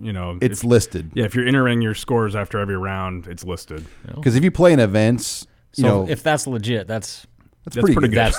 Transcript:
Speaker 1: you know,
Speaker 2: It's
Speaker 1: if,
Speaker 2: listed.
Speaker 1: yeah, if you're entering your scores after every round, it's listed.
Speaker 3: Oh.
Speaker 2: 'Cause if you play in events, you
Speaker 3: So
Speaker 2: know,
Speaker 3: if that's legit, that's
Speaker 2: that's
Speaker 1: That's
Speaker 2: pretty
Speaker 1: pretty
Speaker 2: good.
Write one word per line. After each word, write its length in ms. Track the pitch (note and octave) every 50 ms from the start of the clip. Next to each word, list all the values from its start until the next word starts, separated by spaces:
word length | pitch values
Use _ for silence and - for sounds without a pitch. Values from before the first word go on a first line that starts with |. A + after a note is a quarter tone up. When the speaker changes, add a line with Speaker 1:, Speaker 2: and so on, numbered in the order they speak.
Speaker 1:
you 120 | G#2+ A2 G2
know, 260 | F#2 F2+ F2 F2 F#2
Speaker 2:
It's 200 | B2 B2 G#2 -
Speaker 1:
if, 40 | A#2+
Speaker 2:
listed. 460 | A#2+ A#2+ A2 - - - E2+ D#2 D#2+ -
Speaker 1:
yeah, 100 | B2+ A2+
if 100 | G2+ -
you're 120 | B2 B2
entering 360 | B2+ C#3 C3+ B2+ B2 A#2+ A#2 A2+
your 120 | A2 G#2+
scores 400 | - - - B2 A#2 A2 G#2 G2+
after 240 | G#2 G2 - - G#2
every 180 | G2+ G2 G2
round, 500 | F#2 F#2+ F#2+ F#2+ F#2+ F#2 F#2 F#2 F2+ E2+
it's 180 | F#2 F2+ E2+ -
listed. 400 | F2+ F2 - - - D#2+ D#2 D#2 - - - - - -
Speaker 3:
Oh. 60 | D3+
Speaker 2:
'Cause 140 | D3+ C3 A2+
if 80 | C3 E3+
you 60 | F#3
play 220 | - - F3+ F3 E3
in 80 | C3
events, 640 | A2+ G2 G2 G#2+ G#2+ A2+ B2 B2 - - - - - - _ _ _ _ -
you 60 | C#3+ C3
Speaker 3:
So 60 | A2 G#2 G2 F#2
Speaker 2:
know, 40 | F#2+
Speaker 3:
if 120 | G2 - -
that's 240 | D#3 D3+ D3 -
legit, 400 | C#3 B2+ A2+ G2+ A2+ A#2+ G#2+ F#2 F2+
that's 380 | A2 A2 - - - - - _ _ _ _ _ _ _ -
Speaker 2:
that's 120 | - -
Speaker 1:
That's 60 | A#2+ A#2
Speaker 2:
pretty 120 | F#3 B2+
Speaker 1:
pretty 140 | - - A#2
Speaker 2:
good. 60 | G#2+ A#2 A2+ G#2+ -